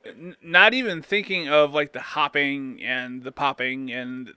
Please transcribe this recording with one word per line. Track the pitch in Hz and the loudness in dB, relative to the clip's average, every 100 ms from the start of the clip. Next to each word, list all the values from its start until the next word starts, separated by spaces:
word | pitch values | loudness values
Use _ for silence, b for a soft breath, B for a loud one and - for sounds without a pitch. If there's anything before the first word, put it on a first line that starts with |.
| 107 | -20
n-, | 117 170 - | -16 -16 -16
not | 170 175 214 | 0 6 6
even | 254 240 165 | 6 0 -4
thinking | - 202 196 190 147 | -2 -2 0 -4 4
of, | 151 147 | 4 6
like, | 147 143 | 2 -2
the | 127 | -6
hopping | - 151 143 147 139 139 135 - | -8 -2 0 2 0 -2 -6 -8
and | 113 127 127 127 | -4 -4 -4 -10
the | 127 | -10
popping | - 139 - 127 131 131 | -2 -2 0 -4 -4 -6
and | 120 123 127 120 | -8 -8 -10 -12